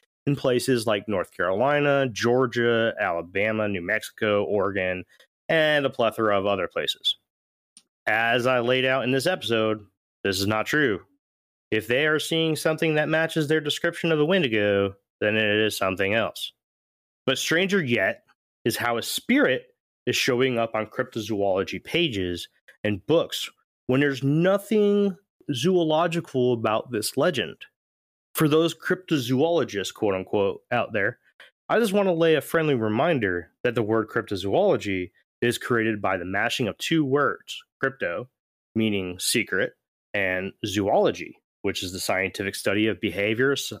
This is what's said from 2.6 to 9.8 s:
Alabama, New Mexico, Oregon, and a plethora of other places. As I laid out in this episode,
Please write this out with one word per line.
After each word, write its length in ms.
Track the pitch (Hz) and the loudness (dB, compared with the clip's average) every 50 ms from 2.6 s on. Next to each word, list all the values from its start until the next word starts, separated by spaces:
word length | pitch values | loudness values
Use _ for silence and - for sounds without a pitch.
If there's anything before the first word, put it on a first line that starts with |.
| 117 117 117 113 113 113 - - | 2 2 2 2 2 0 0 -2
Alabama, 680 | 104 95 85 85 82 85 95 98 104 110 110 107 107 104 | -2 -2 -2 -2 -6 -6 -4 -2 0 0 0 0 -2 -2
New 120 | 101 92 85 | -4 -4 -4
Mexico, 640 | 92 107 110 - - - - 113 107 104 101 101 | -2 -2 -4 -4 -6 -8 -4 0 0 2 2 0
Oregon, 600 | - 101 104 95 101 98 98 92 92 90 92 92 - _ - - _ _ _ _ - | 0 0 -2 -2 -2 -2 -2 -2 -2 -4 -6 -8 -12 _ -20 -20 _ _ _ _ -2
and 360 | 165 160 156 151 151 147 139 | 0 2 2 2 2 2 0
a 40 | 131 | 0
plethora 480 | 131 - 120 110 - - 110 107 101 98 | 0 0 0 0 0 0 0 2 2 2
of 80 | 95 | 2
other 220 | 101 101 95 87 - | 0 0 0 -2 -4
places. 480 | - 85 76 - - - - - - - _ _ _ _ _ _ _ _ _ _ _ - - _ _ _ - | -4 -4 -4 -4 -6 -4 -2 -2 -2 -2 _ _ _ _ _ _ _ _ _ _ _ -20 -20 _ _ _ -4
As 400 | 107 107 110 113 117 120 123 120 | -2 0 2 2 2 2 2 2
I 140 | 127 131 123 | 2 2 2
laid 240 | 117 120 127 131 127 | 2 2 2 2 2
out 200 | 131 131 135 113 | 2 2 0 0
in 60 | 123 131 | 0 0
this 140 | 135 123 | 0 0
episode, 580 | 175 185 160 - - 117 110 110 110 107 107 | 0 -2 -2 -2 -2 0 2 2 0 0 -2